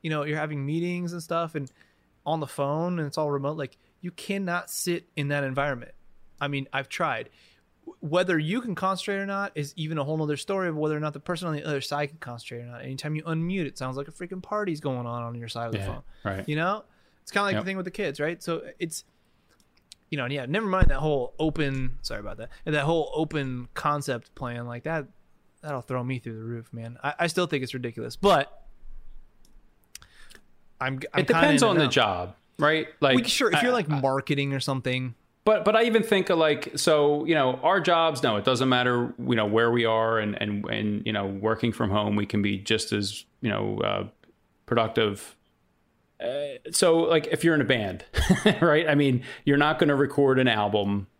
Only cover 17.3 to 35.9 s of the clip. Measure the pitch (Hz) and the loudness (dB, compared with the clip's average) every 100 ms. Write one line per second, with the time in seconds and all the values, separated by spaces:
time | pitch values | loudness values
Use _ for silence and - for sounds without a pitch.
17.3 | 202 202 196 185 190 180 - 190 139 151 | -2 0 0 -2 -6 -6 -4 -6 -2 -4
18.3 | 170 - 165 - - 165 - - _ _ | -4 -6 -6 -8 -10 -8 -8 -14 _ _
19.3 | _ _ _ _ _ _ - _ 147 123 | _ _ _ _ _ _ -20 _ -6 -4
20.3 | 143 127 180 214 190 185 180 156 143 123 | -4 -2 -2 0 6 6 6 2 0 -2
21.3 | - 160 156 143 135 127 117 - 104 104 | -2 -2 0 -2 0 -2 -2 -6 -10 -10
22.3 | 104 117 - - 151 143 165 156 151 160 | -12 -14 -10 -4 -2 2 0 0 -2 -2
23.3 | 156 135 123 123 - 147 147 143 123 - | -2 -4 -6 -10 -4 -2 -2 -2 -6 -8
24.3 | - 127 120 120 120 156 160 135 - _ | -12 -10 -8 -10 -10 -6 -6 -6 -16 _
25.3 | _ _ _ 156 135 - 127 123 131 117 | _ _ _ -10 -8 -4 -4 -4 -6 -8
26.3 | 110 113 117 113 117 113 123 139 147 170 | -10 -8 -10 -10 -12 -12 -8 -8 -2 -2
27.3 | 165 175 147 127 131 123 117 117 - 196 | 0 0 -2 -4 -6 -8 -8 -10 2 4
28.3 | 165 139 - - - - - - - - | 6 4 -8 -20 -16 -12 -12 -12 -14 -18
29.3 | _ - - _ _ _ - - - - | _ -20 -20 _ _ _ -20 -20 -20 -20
30.3 | - _ - - _ 131 135 - - - | -20 _ -20 -20 _ -4 -4 -4 -2 2
31.3 | 165 294 277 226 175 143 131 110 90 90 | 6 6 6 6 6 4 4 2 2 -6
32.3 | - _ - 151 160 - - 143 127 233 | -10 _ 0 2 2 -2 2 4 4 2
33.3 | - 240 151 247 247 151 147 135 135 - | 2 2 4 2 2 0 0 2 0 -2
34.3 | 143 139 135 127 135 127 127 127 120 _ | -2 -2 -2 -2 -4 -2 -4 -4 -10 _
35.3 | _ - 214 208 214 240 | _ 2 4 4 4 4